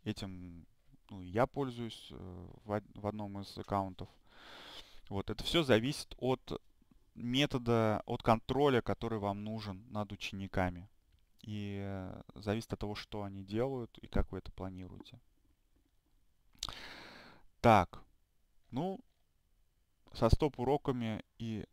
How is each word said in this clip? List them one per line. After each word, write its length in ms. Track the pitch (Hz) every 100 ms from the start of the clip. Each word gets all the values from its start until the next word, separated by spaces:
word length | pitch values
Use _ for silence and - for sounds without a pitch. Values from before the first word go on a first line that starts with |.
Этим, 600 | 110 107 98 92 90 85 80 _ - - -
ну, 120 | 101
я 240 | 90 98 131
пользуюсь, 640 | - 135 120 117 - -
э, 360 | - 92 90 87 -
в 60 | 107
од-, 260 | 104 101 -
в 100 | 104
одном 340 | 107 101 101
из 180 | 98 -
аккаунтов. 500 | - 101 95 92 107 - - - - - - - - - -
Вот, 200 | 98 -
это 140 | 107
всё 200 | - 165
зависит 520 | 139 110 123 147 - -
от 440 | 127 131 - - - _ _ - _
метода, 880 | - 120 127 143 135 120 117 110 107 -
от 160 | 120
контроля, 580 | - 113 - 131 143 127
который 380 | 107 101 117 110
вам 240 | 101 101
нужен 420 | 107 110 107 95 117
над 220 | 107 104
учениками. 760 | 104 - 98 95 - 90 87 98 _ _ _ _ _
И, 380 | - 104 101 98
э, 400 | 98 98 92 - - -
зависит 360 | 104 110 110
от 60 | 101
того, 160 | 107
что 300 | 104 - 104
они 180 | 101 98
делают 560 | 95 104 131 131 117 -
и 80 | -
как 240 | 101 -
вы 80 | 95
это 140 | -
планируете. 680 | - 95 92 92 95 - - _ _ _ _ _ _ _ _ _ _ _ _ _ - - - - - - - - - - _
Так, 420 | 120 107 87 - - _ _ _ _ _ _
ну, 300 | 117 180 190 - _ _ _ _ _ _ _ _ _ -
со 180 | - 117
стоп-уроками 920 | - 156 - 123 143 - 123 113 107 - _
и 280 | 113 107 -